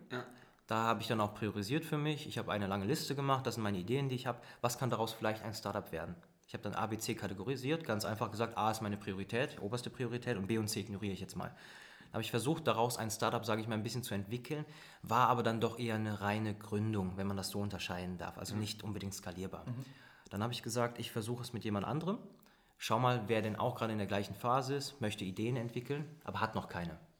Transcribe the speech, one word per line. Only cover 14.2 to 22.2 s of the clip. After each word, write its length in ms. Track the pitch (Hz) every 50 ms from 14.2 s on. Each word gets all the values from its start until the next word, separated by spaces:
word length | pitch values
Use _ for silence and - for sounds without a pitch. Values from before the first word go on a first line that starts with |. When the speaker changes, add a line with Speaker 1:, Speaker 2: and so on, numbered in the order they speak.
| 98 98 120 123 123 - 151 147 151 - - - - - - - -
Speaker 2:
war 240 | - 113 120 127 113
aber 160 | 123 120 110
dann 160 | 113 113 110
doch 180 | 110 113 113 -
eher 180 | 123 113 110
eine 260 | 107 107 107 104 95
reine 320 | 98 101 104 110 110 107 104
Gründung, 600 | - - - 107 104 110 110 107 101 92 90 87 98
wenn 100 | 98 101
man 80 | 101
das 140 | 98 92 -
so 100 | - 101
unterscheiden 580 | 101 101 98 85 - - 90 90 90 90 90 87
darf, 200 | 87 90 - -
also 180 | - - 120
Speaker 3:
Mhm. 60 | 110
Speaker 2:
nicht 220 | 107 101 - - -
unbedingt 300 | 107 101 101 95 98 95
skalierbar. 500 | - - 95 85 90 95 92 - 82 -
Speaker 3:
Mhm. 180 | 131 120 127 131 - - - - - - - - -
Speaker 2:
Dann 120 | - 98
hab 100 | 107 120
ich 120 | 123 - -
gesagt, 360 | 120 107 120 117 120 120 -
ich 120 | 120 -
versuche 320 | - 117 104 113 123 123 120
es 80 | -
mit 140 | - 107 92
jemand 200 | 110 104 98 95
anderem, 320 | - 123 156 165 170 220 269